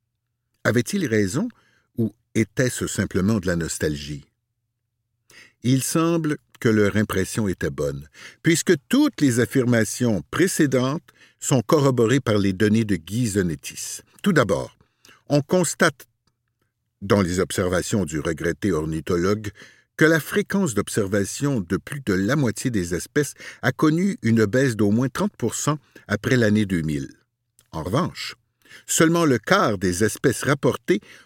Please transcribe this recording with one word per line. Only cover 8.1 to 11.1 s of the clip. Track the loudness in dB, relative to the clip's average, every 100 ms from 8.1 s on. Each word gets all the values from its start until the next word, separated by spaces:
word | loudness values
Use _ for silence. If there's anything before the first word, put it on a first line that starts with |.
| -20 -20 -4
puisque | 0 0 2 0 2
toutes | 2 2 2
les | 0 2
affirmations | 2 2 2 2 2 0 0 0 -2
précédentes | 0 0 2 2 2 0 -4 -10